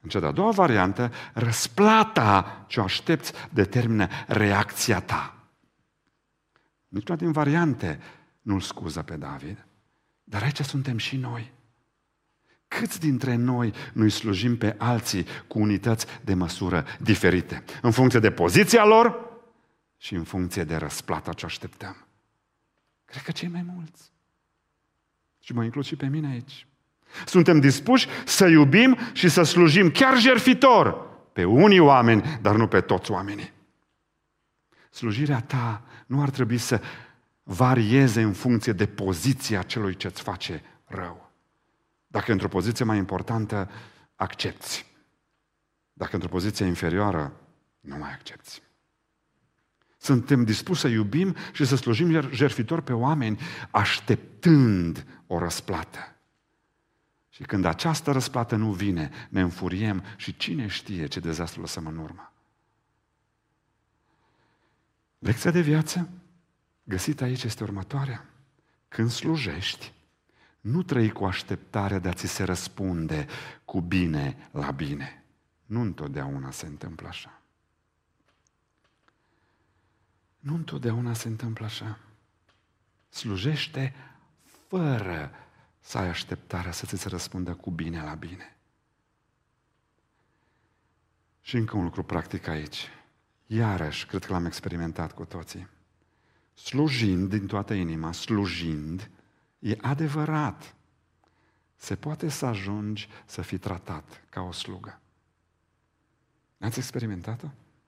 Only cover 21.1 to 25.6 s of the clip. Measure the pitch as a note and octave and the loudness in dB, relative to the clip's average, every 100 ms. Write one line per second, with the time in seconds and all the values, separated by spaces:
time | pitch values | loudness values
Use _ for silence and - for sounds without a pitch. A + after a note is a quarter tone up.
21.1 | D#2+ E2+ E2+ E2+ - F2+ - - - _ | -6 -6 -10 -10 -12 -14 -16 -18 -18 _
22.1 | _ _ _ _ _ _ _ _ _ _ | _ _ _ _ _ _ _ _ _ _
23.1 | C3+ - D#3+ F3 F3 F3 F3+ D#3+ - _ | -18 -12 -8 -8 -8 -10 -12 -16 -20 _
24.1 | _ _ _ _ _ _ _ _ _ _ | _ _ _ _ _ _ _ _ _ _
25.1 | _ _ _ - A#2+ | _ _ _ -8 -4